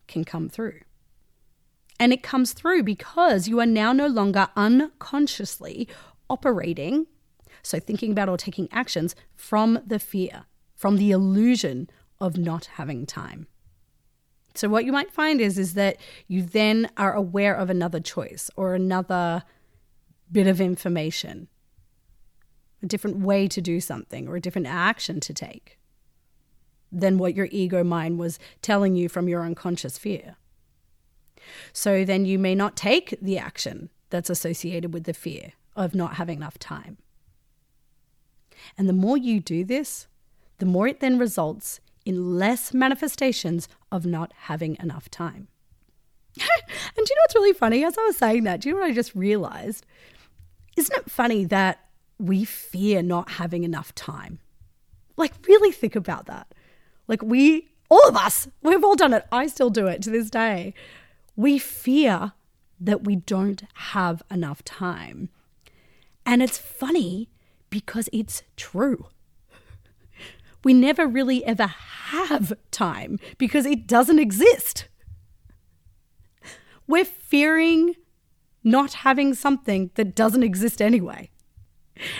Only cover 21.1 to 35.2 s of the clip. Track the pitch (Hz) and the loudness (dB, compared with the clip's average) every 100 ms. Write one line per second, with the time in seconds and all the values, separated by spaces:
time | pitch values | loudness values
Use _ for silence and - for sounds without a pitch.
21.1 | - - - 175 _ _ _ _ _ _ | -6 -10 -14 -18 _ _ _ _ _ _
22.1 | _ - _ _ _ _ - 185 214 214 | _ -20 _ _ _ _ -14 -8 -6 -6
23.1 | 196 190 196 196 - 175 170 - 123 - | -4 0 2 2 -2 -4 -4 -4 -10 -12
24.1 | 131 131 175 180 190 131 170 185 233 - | -12 -10 -8 -6 -6 -4 -2 -2 -2 -6
25.1 | 175 - 151 - - _ _ _ _ _ | -8 -8 -10 -14 -18 _ _ _ _ _
26.1 | _ _ _ _ _ _ _ _ 180 190 | _ _ _ _ _ _ _ _ -2 2
27.1 | 190 180 185 190 202 185 180 175 170 165 | 2 0 -2 -4 -2 -2 0 0 -2 -4
28.1 | 170 170 - - _ - 202 202 180 175 | -4 -6 -8 -16 _ -2 2 2 2 0
29.1 | 180 175 175 170 - 180 175 131 - - | -2 -2 -2 -4 -6 -6 -6 -8 -10 -8
30.1 | 190 - - _ _ _ _ _ _ _ | -8 -10 -20 _ _ _ _ _ _ _
31.1 | _ _ _ - - - - 208 190 190 | _ _ _ -20 -20 -16 -4 0 2 2
32.1 | 190 190 190 190 190 208 - 202 320 - | 0 0 0 0 0 -2 -2 2 2 0
33.1 | - 190 190 - - - - 165 _ - | -8 -6 -6 -6 -10 -10 -10 -16 _ -8
34.1 | 175 170 175 165 165 170 175 170 165 165 | -6 -4 -4 -4 -6 -8 -8 -8 -8 -10
35.1 | 160 | -10